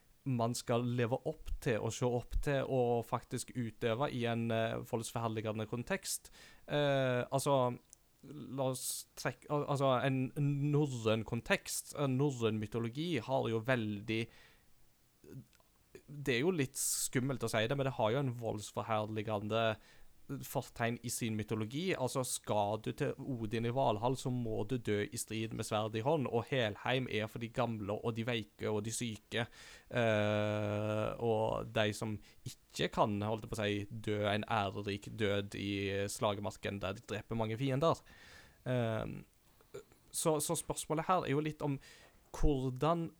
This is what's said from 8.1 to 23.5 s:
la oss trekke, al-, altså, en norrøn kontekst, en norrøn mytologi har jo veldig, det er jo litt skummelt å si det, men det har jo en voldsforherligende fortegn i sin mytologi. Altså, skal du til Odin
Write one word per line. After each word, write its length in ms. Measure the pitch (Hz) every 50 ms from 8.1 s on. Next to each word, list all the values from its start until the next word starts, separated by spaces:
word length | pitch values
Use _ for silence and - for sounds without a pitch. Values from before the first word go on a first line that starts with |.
| _ _ -
la 380 | - 151 147 - - 123 139 131
oss 420 | 131 127 - - - - - - _ -
trekke, 300 | - - 139 - - - -
al-, 180 | 147 147 -
altså, 280 | - 143 131 139 135 127 117 120
en 280 | 139 131 131 131 131 - 147 143 143 143 139 143 147
norrøn 540 | 143 147 151 143 131 117 110 110 110 110 107
kontekst, 680 | - 127 117 - - 196 - - - - - - - -
en 220 | - 143 135 131 131
norrøn 400 | 143 147 131 117 113 110 110 107
mytologi 600 | 107 104 - 117 117 113 117 147 160 180 160 117
har 300 | 104 127 135 135 120 117
jo 100 | 113 113
veldig, 680 | 107 131 131 120 110 104 104 98 110 117 110 113 117 - - - - - - _ _ _ - - - - _ _ _ _ _ _ - 76 - 135 - _ _ _ _ _ _ _ _ _ - - - -
det 260 | 147 147 139 143 123
er 60 | 117
jo 100 | 143 185
litt 260 | 190 156 131 - -
skummelt 680 | - - - - - - - - 131 123 139 131 107 113
å 60 | 113
si 160 | - 110 110
det, 100 | 113 143
men 100 | 139 135
det 80 | 135 131
har 180 | - 113 107
jo 60 | 120 143
en 160 | 143 127 120
voldsforherligende 1400 | 120 117 110 107 107 101 - - 113 107 113 110 107 107 107 110 107 104 110 107 101 104 104 113 113 113 110 107 - - - - - - - - - - - 139 131
fortegn 560 | 131 - - 135 - - - - 117 117 120 - -
i 40 | 120
sin 280 | - - 127 110 110
mytologi. 580 | 107 104 - 113 110 110 107 127 151 185 190 165
Altså, 260 | - 131 120 - 139 127
skal 580 | - - - - - 107 104 101 101 107 107 -
du 60 | 127
til 220 | 123 - 147 117 -
Odin 480 | - 131 - 131 113 113 107